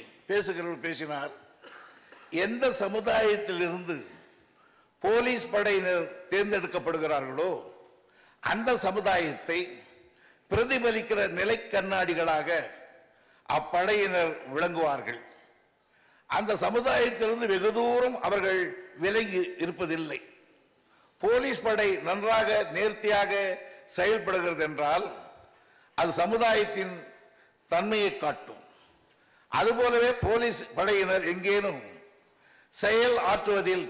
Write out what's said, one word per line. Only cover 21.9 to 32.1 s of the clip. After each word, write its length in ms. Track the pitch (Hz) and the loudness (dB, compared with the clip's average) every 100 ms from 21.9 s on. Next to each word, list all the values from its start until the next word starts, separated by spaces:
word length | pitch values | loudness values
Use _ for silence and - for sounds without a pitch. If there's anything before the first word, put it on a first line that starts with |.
| 185 165 | 0 -2
நன்றாக 440 | 196 208 220 214 214 208 165 | -2 2 2 4 2 0 -2
நேர்த்தியாக 580 | 214 208 208 208 202 202 196 180 - - - - | -2 -2 0 2 2 0 -2 -4 -10 -20 -10 -2
செயல்படுகிறது 680 | 190 220 170 185 175 160 156 | 2 2 0 -2 -2 -2 -4
என்றால் 400 | 147 147 165 208 - - - - - _ - - - | -2 0 0 -2 -8 -18 -20 -20 -20 _ -20 -10 -2
அது 140 | 165 160 | 0 2
சமுதாயத்தின் 680 | 175 226 233 220 208 196 190 180 - - - - - _ - | 0 4 4 4 2 -2 -6 -8 -14 -20 -20 -20 -20 _ -2
தன்மையை 400 | 170 202 214 202 | 0 2 2 0
காட்டும். 500 | - 151 139 - - - - - - _ _ _ _ _ | 0 -2 -4 -8 -18 -20 -20 -20 -20 _ _ _ _ _
அதுபோலவே 580 | 131 202 233 240 240 240 247 | 0 2 2 2 4 2 2
போலீஸ் 360 | 185 226 233 202 - 160 | 0 2 0 -2 -6 -2
படையினர் 500 | 190 202 185 185 165 | 2 2 2 0 0
எங்கேனும் 460 | 180 185 202 202 143 120 - - | -2 0 0 0 -4 -10 -18 -20